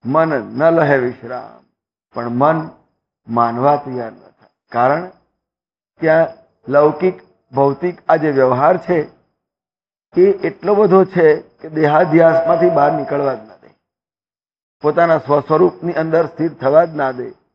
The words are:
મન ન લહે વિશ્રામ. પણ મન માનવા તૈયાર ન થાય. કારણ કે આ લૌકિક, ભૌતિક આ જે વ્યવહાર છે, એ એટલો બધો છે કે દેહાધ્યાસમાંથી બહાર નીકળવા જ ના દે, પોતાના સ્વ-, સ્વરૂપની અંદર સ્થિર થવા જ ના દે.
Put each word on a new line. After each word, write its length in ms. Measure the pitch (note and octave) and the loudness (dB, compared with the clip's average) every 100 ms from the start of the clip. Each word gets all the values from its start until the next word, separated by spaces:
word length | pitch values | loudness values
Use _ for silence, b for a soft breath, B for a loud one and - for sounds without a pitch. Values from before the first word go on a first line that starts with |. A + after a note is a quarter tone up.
મન 240 | A#2 D3+ E3 | -2 0 0
ન 420 | C#3 G2+ A#2 E3 | -2 -6 0 2
લહે 280 | E3 D3 C#3 | 2 2 0
વિશ્રામ. 640 | B2 B2 A#2 B2 G#2+ - _ _ _ _ _ | -2 -8 -14 -14 -16 -20 _ _ _ _ _
પણ 140 | - A#2+ | -10 -8
મન 420 | A#2+ C#3+ D#3+ D#3+ - _ _ _ _ - | 0 0 0 -6 -18 _ _ _ _ -6
માનવા 480 | A#2 A#2 A#2 C#3 D3 | -2 -2 0 0 0
તૈયાર 360 | C3+ B2 A2+ | -4 -10 -12
ન 60 | - | -16
થાય. 300 | - _ _ _ _ | -20 _ _ _ _
કારણ 380 | A#2+ B2+ D#3 F#3 _ _ _ _ _ _ _ _ _ | -2 0 -2 -6 _ _ _ _ _ _ _ _ _
કે 100 | D#3+ | 0
આ 160 | D#3+ D#3+ - _ _ - | 2 0 -6 _ _ -2
લૌકિક, 540 | C#3+ D3+ D3+ F#3 F#3 _ _ _ | 2 2 0 -4 -4 _ _ _
ભૌતિક 460 | C3 C#3 C#3 F3+ F3 - | 0 0 0 -6 -6 -2
આ 80 | D#3+ | 0
જે 140 | D3+ | 0
વ્યવહાર 480 | C3+ C3 B2+ D3 F3+ | 0 2 2 2 0
છે, 300 | - F3 - _ _ _ _ _ _ _ _ _ _ - | -2 -4 -4 _ _ _ _ _ _ _ _ _ _ 2
એ 100 | G3 | 2
એટલો 480 | F#3+ E3 - F3+ | 2 -6 -6 -2
બધો 300 | G#3 G#3 F#3+ | 2 4 4
છે 360 | F#3 F3 D#3 D3+ | 2 2 2 2
કે 280 | - _ D#3+ | -4 _ -10
દેહાધ્યાસમાંથી 1000 | D#3 D3 D#3 E3 D#3+ E3 D#3+ - E3 F3 | -2 2 2 2 4 4 2 0 0 0
બહાર 220 | C#3+ D3 | 2 0
નીકળવા 420 | D3+ C3+ C#3+ C#3 | -2 -6 -4 -4
જ 40 | A#2+ | -6
ના 180 | G#2+ F2 | -14 -20
દે, 120 | _ _ _ _ _ _ _ _ _ _ _ _ | _ _ _ _ _ _ _ _ _ _ _ _
પોતાના 380 | D3+ D#3 E3+ D#3+ | -2 2 2 0
સ્વ-, 220 | - C#3+ | 0 -2
સ્વરૂપની 520 | C#3 D#3 F3+ - E3+ | 2 2 2 0 -6
અંદર 340 | D#3 D#3+ D#3+ D#3 | -4 -2 -2 -2
સ્થિર 280 | - E3 | -4 -6
થવા 300 | C#3 C3+ D3+ | -4 2 2
જ 100 | E3+ | 2
ના 180 | D3+ C3+ | -4 -6
દે. 280 | B2 A#2+ - _ | -6 -12 -16 _